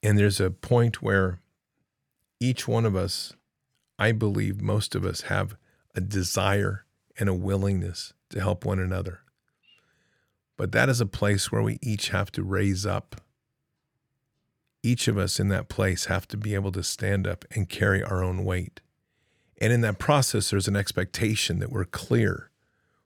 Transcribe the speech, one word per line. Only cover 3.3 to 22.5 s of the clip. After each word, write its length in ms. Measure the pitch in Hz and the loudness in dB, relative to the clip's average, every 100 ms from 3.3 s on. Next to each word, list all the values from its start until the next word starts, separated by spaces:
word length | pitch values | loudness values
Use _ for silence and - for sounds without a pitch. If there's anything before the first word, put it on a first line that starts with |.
| - _ _ _ _ _ - | -14 _ _ _ _ _ 0
I 140 | 107 | 2
believe 480 | 110 107 101 101 98 | 4 2 0 -2 -2
most 340 | 101 104 - | 0 0 0
of 100 | - | -2
us 180 | 92 85 | -2 -4
have 340 | - 95 95 - _ _ _ | -2 -2 -2 -8 _ _ _
a 80 | - | -6
desire 840 | 95 98 90 - 98 101 98 98 _ _ _ - | -2 -2 -2 0 2 2 0 -2 _ _ _ -2
and 100 | 98 | 0
a 60 | |
willingness 800 | 90 92 98 98 98 92 85 - _ _ | 0 0 0 2 0 -2 -6 -12 _ _
to 80 | - | -4
help 240 | 95 90 | -2 0
one 140 | 101 95 | -2 -2
another. 440 | 92 92 92 87 _ _ _ _ _ _ _ _ _ _ _ _ _ - | -2 -4 -6 -10 _ _ _ _ _ _ _ _ _ _ _ _ _ -6
But 140 | 92 | -2
that 180 | 110 131 | 2 2
is 120 | 120 | 2
a 60 | 107 | 0
place 440 | - 104 98 - | 0 0 0 0
where 120 | 107 | -2
we 180 | 110 113 | -2 -2
each 280 | 123 107 - | -4 -4 -2
have 200 | 95 98 | -2 -4
to 120 | - | -4
raise 420 | 98 98 101 92 98 | -4 0 0 0 -2
up. 340 | 95 - - _ _ _ _ _ _ _ _ _ _ _ _ _ _ _ _ | -4 -6 -20 _ _ _ _ _ _ _ _ _ _ _ _ _ _ _ _
Each 240 | 117 120 - | 0 2 2
of 100 | 101 | 0
us 220 | 92 - | 0 0
in 80 | 101 | 0
that 200 | 95 - | 0 -2
place 360 | - 98 87 | 0 0 0
have 240 | - 87 - | 0 -2 -2
to 80 | 104 | -8
be 180 | 104 | -4
able 160 | 101 98 | -2 -2
to 140 | 90 | -4
stand 420 | 90 - 98 98 95 | -6 -4 -2 0 0
up 180 | 90 - | -4 -6
and 180 | - 92 | -4 -4
carry 320 | - 101 95 | 0 2 2
our 220 | - 92 | 0 -2
own 220 | 92 92 | -2 -2
weight. 360 | 95 92 87 - _ _ _ _ _ _ _ _ | -2 -2 -4 -12 _ _ _ _ _ _ _ _
And 120 | 110 | 2
in 80 | 120 | 4
that 180 | 113 98 | 2 0
process, 520 | - 147 127 107 - | 2 4 4 0 0
there's 180 | 104 95 | 0 2
an 80 | 101 | 0
expectation 840 | 98 - 90 - 113 107 - - | 0 -2 -4 -2 -2 0 -2 -2
that 140 | - | -2
we're 120 | 123 | -4
clear 680 | 92 - - 117 107 - - | -6 -8 0 2 2 -2 -10